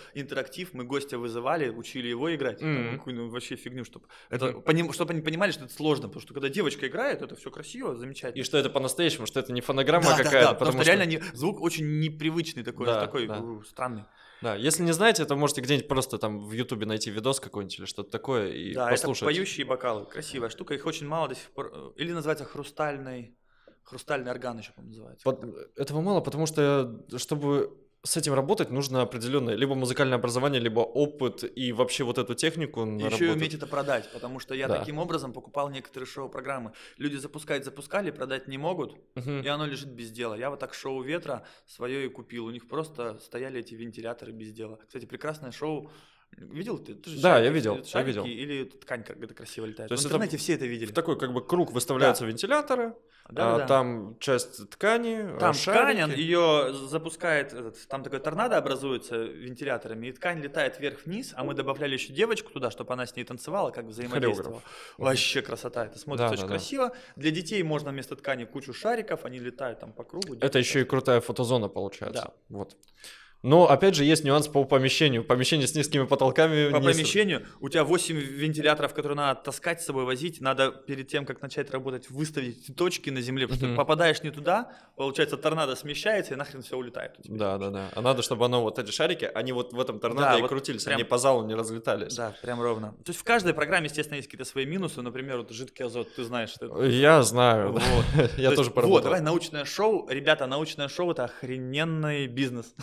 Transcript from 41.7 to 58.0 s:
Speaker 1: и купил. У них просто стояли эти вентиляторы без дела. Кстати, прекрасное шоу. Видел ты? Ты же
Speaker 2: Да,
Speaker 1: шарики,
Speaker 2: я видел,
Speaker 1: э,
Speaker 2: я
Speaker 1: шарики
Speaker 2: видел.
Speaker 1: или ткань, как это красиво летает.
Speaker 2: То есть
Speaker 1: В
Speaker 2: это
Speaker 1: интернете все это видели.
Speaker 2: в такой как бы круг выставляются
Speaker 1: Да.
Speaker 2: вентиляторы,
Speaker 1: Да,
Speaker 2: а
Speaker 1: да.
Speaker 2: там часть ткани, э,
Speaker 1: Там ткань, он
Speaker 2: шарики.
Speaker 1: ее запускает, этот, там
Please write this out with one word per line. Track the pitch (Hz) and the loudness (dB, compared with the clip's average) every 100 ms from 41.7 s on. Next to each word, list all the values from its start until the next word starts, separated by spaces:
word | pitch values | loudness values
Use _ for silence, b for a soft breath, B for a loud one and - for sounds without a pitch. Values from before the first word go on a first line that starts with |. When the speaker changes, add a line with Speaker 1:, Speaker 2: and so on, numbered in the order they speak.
| - 123 135 | -10 -6 -4
Speaker 1:
и | 131 | -4
купил. | 131 113 120 113 | -8 -12 -10 -8
У | |
них | 120 - | -10 -8
просто | 143 156 151 117 107 | -8 -6 -6 -8 -8
стояли | - 123 131 127 | -12 -8 -8 -8
эти | 117 | -10
вентиляторы | 117 117 107 110 120 117 | -12 -12 -10 -10 -10 -12
без | 113 110 | -14 -14
дела. | 110 110 110 _ | -12 -12 -14 _
Кстати, | 131 117 | -16 -14
прекрасное | 127 151 156 135 | -10 -8 -8 -12
шоу. | 117 156 151 151 B B B B - | -8 -6 -6 -8 B B B B -20
Видел | - 147 208 175 | -14 -10 -8 -8
ты? | - | -10
Ты | 104 170 | -16 -12
же | 147 | 4
Speaker 2:
Да, | 175 | 8
Speaker 1:
шарики, | 135 | 8
Speaker 2:
я | 117 | 6
видел, | 156 110 | 4 0
Speaker 1:
э, | 117 | -2
Speaker 2:
я | |
Speaker 1:
шарики | - 196 135 | -2 -2 -2
Speaker 2:
видел. | 104 | -2
Speaker 1:
или | 107 113 143 143 | -4 -6 -6 -6
ткань, | 131 - - 123 | -8 -12 -10 -10
как | 107 - | -10 -14
это | 110 | -14
красиво | 104 113 - 110 | -14 -16 -10 -10
летает. | 110 110 | -10 -6
Speaker 2:
То | |
есть | 120 | -4
Speaker 1:
В | 143 | 0
Speaker 2:
это | - | 0
Speaker 1:
интернете | 208 151 | -2 -4
все | - | -2
это | 156 127 | -2 -2
видели. | 120 110 | -4 -4
Speaker 2:
в | |
такой | 107 165 139 | -2 -2 0
как | 131 | -2
бы | 123 120 | -4 0
круг | 175 - | 0 2
выставляются | 123 - 131 135 120 | 0 0 4 4 4
Speaker 1:
Да. | 117 | 0
Speaker 2:
вентиляторы, | 113 202 294 294 254 233 226 _ b b | -4 2 2 2 0 -2 -6 _ b b
Speaker 1:
Да, | - 117 | 0 2
Speaker 2:
а | 117 | 2
Speaker 1:
да. | 131 | 4
Speaker 2:
там | 135 123 117 101 117 | 4 4 -2 -8 -6
часть | - 123 - - 104 | 0 0 0 -10 -18
ткани, | - 202 233 233 220 202 - | -2 2 2 2 -4 -4 0
э, | |
Speaker 1:
Там | 175 | 2
ткань, | 143 185 226 277 226 | 2 4 6 6 4
он | 151 | 2
Speaker 2:
шарики. | 139 | 0
Speaker 1:
ее | 165 170 165 151 131 | 2 6 6 6 4
запускает, | 139 135 156 160 - 175 151 139 | -2 -4 -6 -6 -4 0 2 0
этот, | 117 113 - - | -6 -10 -12 -10
там | 135 | -8